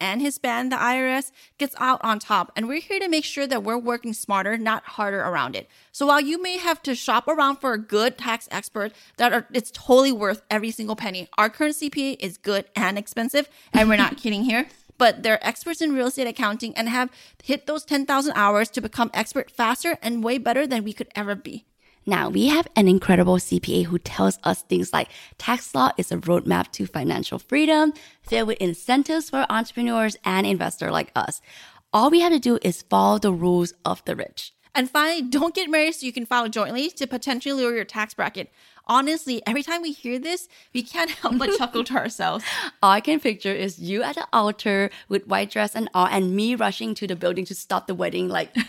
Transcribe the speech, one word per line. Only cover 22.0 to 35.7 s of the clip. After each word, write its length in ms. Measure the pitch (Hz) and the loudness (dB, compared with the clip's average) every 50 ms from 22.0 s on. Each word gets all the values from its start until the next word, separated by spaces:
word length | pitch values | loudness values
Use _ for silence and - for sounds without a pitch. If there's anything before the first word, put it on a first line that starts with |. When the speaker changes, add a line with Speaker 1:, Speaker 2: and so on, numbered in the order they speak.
| - | -4
Speaker 2:
Now, 240 | - 190 170 147 - | -2 -2 0 0 0
we 160 | - 196 214 277 | 2 2 4 4
have 180 | 302 320 339 - - | 4 2 0 0 2
an 140 | 226 202 185 | 4 6 8
incredible 500 | 180 190 - - 185 175 180 185 180 180 | 6 6 6 4 6 6 6 6 4 2
C 220 | - - - 180 | 2 0 -2 -2
P 200 | - - - 180 | -2 0 0 0
A 20 | 175 | 0
who 160 | 165 180 170 | 0 -2 -4
tells 400 | - - - - 190 190 185 - - | -4 -4 -2 0 2 2 0 0 -2
us 180 | - - - - | -2 -2 -2 -2
things 300 | - 185 175 185 - - | -2 0 0 0 0 -2
like, 160 | 151 - - - - - - - | -2 -2 -2 -8 -20 -20 -20 -18
"Tax 380 | - - - 240 247 - - - | -10 -4 -2 -2 -2 -4 -4 0
law 160 | 269 254 - - - | 2 2 2 2 0
is 140 | 185 - 180 | -4 -4 -4
a 40 | |
roadmap 540 | 170 - 160 175 175 - - - 180 180 - - | -6 0 0 0 2 2 0 0 0 -2 -4 -6
to 140 | - 202 | -8 -8
financial 520 | 180 - 160 151 160 156 - 156 - - - | -6 -6 -4 -4 -2 -2 -2 -4 -6 -8 -10
freedom, 540 | - - - 285 311 311 311 302 311 302 302 - - - _ _ - | -6 -2 0 2 4 4 4 4 4 2 2 -2 -10 -20 _ _ -8
filled 260 | - 214 226 226 214 | -2 -2 0 0 0
with 100 | 220 - | -2 -2
incentives 720 | 190 175 165 - - - 247 269 277 - 320 320 311 - | -2 -4 -4 -4 -2 0 2 2 2 2 0 -2 -2 -2
for 140 | - 269 262 - | -2 -2 -2 0
entrepreneurs 640 | 208 220 226 - - 240 240 240 233 226 220 214 208 - - | 0 -2 -2 -4 -4 -4 -2 0 0 0 0 0 -2 -4 -4
and 220 | - 185 190 196 | -2 0 0 2
investors 460 | 202 196 175 175 160 - - 165 170 - | 2 0 0 0 -4 -4 -4 -4 -2 -2
like 180 | 160 147 - - | -2 -2 -2 -2
us. 260 | - 95 - - - _ - - - - - - - _ _ - | -4 -2 -4 -6 -10 _ -18 -20 -20 -20 -20 -20 -20 _ _ 2
All 160 | 214 226 285 | 4 4 6
we 120 | 330 339 | 6 6
have 120 | 339 349 339 | 6 6 4
to 60 | 285 | 2
do 200 | - 247 233 - - | 4 2 2 2 2
is 200 | 185 175 - - | -2 -4 -4 -4
follow 360 | - - 196 196 202 208 208 | 0 2 4 4 4 4 4
the 140 | 202 208 185 | 2 0 0
rules 420 | 170 170 180 180 175 175 175 - _ - | 2 2 2 4 2 2 0 -4 _ -4
of 200 | - 185 - - | -4 -4 -4 -4
the 100 | - 170 | -8 -6
rich." 400 | 170 - - - - - - _ _ _ _ - | -6 -6 -10 -12 -16 -16 -16 _ _ _ _ -2
Speaker 1:
And 140 | 285 254 262 | -2 -2 0
finally, 340 | - 302 302 320 339 339 262 | 2 2 2 2 0 -2 -2
don't 320 | 247 254 294 294 339 330 | 0 0 0 0 0 0
get 140 | 381 370 302 | -2 -2 0